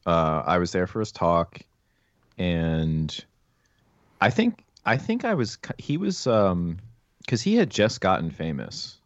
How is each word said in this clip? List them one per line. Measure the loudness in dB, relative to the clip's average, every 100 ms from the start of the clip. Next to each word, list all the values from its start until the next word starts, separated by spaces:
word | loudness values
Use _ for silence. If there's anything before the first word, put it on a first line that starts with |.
| 0
Uh, | 2 2 0 0
I | 0
was | 0
there | -2 -2
for | -4
his | -8
talk, | -2 0 2 0 -8 -20 _ _ _ _ _ _ -6
and | -2 0 0 0 0 -2 -4 -8 -16 _ _ _ _ _ _ _ _ 0
I | 2
think, | 4 0 -2 _ _ 0
I | 0
think | 0 -2 0
I | -2
was | -2 -6
ki-, | -12 -12
he | -4 -2
was, | -2 -2 2
um, | 4 4 2 -2 -6 -12 _ _ _ -4
'cause | -2
he | 2 2
had | 2
just | 2 0 2
gotten | 0 2 -2
famous | -4 -6 -6 -8 -12 -14 -16